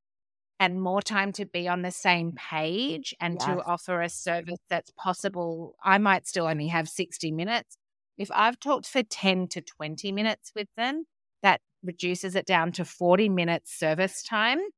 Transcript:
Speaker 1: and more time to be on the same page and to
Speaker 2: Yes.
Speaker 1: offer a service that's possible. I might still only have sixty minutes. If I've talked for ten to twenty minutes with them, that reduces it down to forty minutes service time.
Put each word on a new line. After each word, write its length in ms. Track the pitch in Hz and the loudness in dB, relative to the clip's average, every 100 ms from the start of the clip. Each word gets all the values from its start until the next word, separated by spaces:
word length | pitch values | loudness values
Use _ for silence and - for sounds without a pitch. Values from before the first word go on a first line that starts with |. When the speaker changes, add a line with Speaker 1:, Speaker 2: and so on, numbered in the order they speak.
| _ _ _ _ _ - | _ _ _ _ _ 0
Speaker 1:
and 200 | 185 185 | 2 2
more 200 | 185 196 | 0 0
time 300 | - 208 196 | 0 0 0
to 120 | 196 202 | -4 -6
be 220 | 175 175 | -4 -2
on 140 | 180 | 0
the 80 | 180 | -2
same 420 | - 190 175 170 | 0 2 2 0
page 800 | 156 - 156 160 190 269 160 - - | -6 -6 -4 -2 -2 -2 -4 -8 -6
and 180 | 170 175 | -4 -2
to 200 | 135 147 | -2 -2
Speaker 2:
Yes. 20 | |
Speaker 1:
offer 360 | 165 175 - 175 | -2 -4 -2 -2
a 60 | 170 | -2
service 500 | - 180 170 170 180 - | -4 -2 -2 -4 -10 -4
that's 220 | 170 - - | -4 -4 -6
possible. 800 | 185 180 196 180 170 165 165 - | -4 -2 -4 -2 -4 -4 -10 -4
I 160 | 190 196 | 4 6
might 280 | 208 185 - | 6 4 2
still 200 | 185 160 | -2 0
only 200 | 156 156 | 0 0
have 200 | 170 160 | 0 -2
sixty 420 | - 175 - 165 | -4 -6 -4 -4
minutes. 460 | 156 190 233 - - _ _ _ - | -2 -2 -2 -4 -16 _ _ _ -10
If 140 | 180 | -2
I've 260 | - 220 247 | 2 4 2
talked 280 | 277 269 - | 0 -2 0
for 160 | 269 | -2
ten 420 | 226 - 190 185 180 | -2 0 2 2 0
to 120 | 170 | -6
twenty 500 | - - 156 156 202 | -12 -10 -8 -6 -6
minutes 400 | 196 220 214 - | -2 -2 -2 -8
with 140 | 214 202 - | -10 -8 -4
them, 280 | 247 311 320 _ _ _ | -4 -4 -8 _ _ _
that 180 | 196 165 _ _ | 4 4 _ _
reduces 520 | 180 175 180 180 190 | -10 -4 -4 -2 -2
it 120 | 185 - | -2 2
down 260 | 175 165 | 2 2
to 120 | 175 | -2
forty 440 | 165 - 175 185 214 | -6 0 4 6 6
minutes 440 | 180 170 165 - - | 2 2 0 -4 -2
service 440 | 160 156 190 - | 0 2 0 -2
time. 380 | - 220 226 294 403 | -4 0 2 0 -4